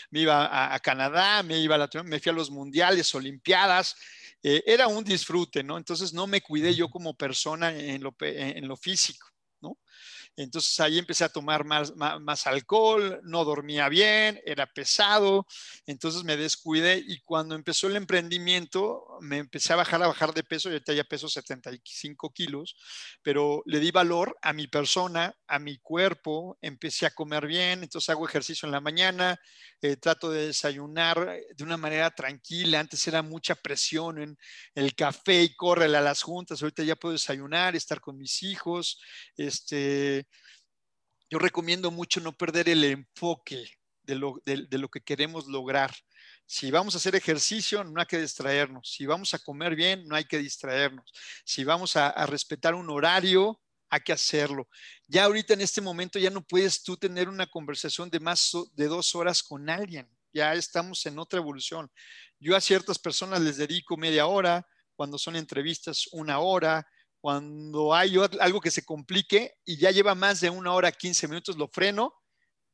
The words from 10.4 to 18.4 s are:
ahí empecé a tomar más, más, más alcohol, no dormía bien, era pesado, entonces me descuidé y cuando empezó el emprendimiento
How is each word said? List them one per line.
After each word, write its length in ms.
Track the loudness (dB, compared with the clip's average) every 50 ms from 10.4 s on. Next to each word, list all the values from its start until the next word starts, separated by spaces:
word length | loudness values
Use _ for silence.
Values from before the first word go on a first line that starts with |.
| -10 -8 -4 -2 -2 0 2 2
ahí 180 | 4 4 4 2
empecé 240 | 0 0 0 0
a 60 | 0 0
tomar 360 | -2 -4 -2 0 0 0 0
más, 300 | 0 0 0 0 -2 -4
más, 260 | -2 -2 -2 -2 -4
más 280 | -4 -4 -4 -2 0 0
alcohol, 720 | 0 0 0 2 4 4 6 6 4 4 2 0 -4 -8
no 220 | -8 -4 0 0 2
dormía 440 | 2 0 -2 -4 -4 0 2 2 4
bien, 520 | 6 6 6 6 6 6 4 2 0 -2 -8
era 220 | -6 -2 -2 -4
pesado, 800 | -4 -4 -6 -2 0 2 4 4 6 6 6 6 6 4 4 2 -2 -12 -18 -18 -18 -20 -16 -12
entonces 380 | -12 -8 -4 -4 -4 -4 -4 -2
me 120 | -2 0
descuidé 640 | 0 0 -2 -4 -4 -2 0 2 4 4 4 4 2 0
y 140 | -6 -10 -10
cuando 340 | _ -2 -2 -2 -2 -2 -6
empezó 320 | -8 -6 -4 -2 0 0
el 80 | 0 -2
emprendimiento 1120 | -2 -2 0 0 0 0 0 -4 -2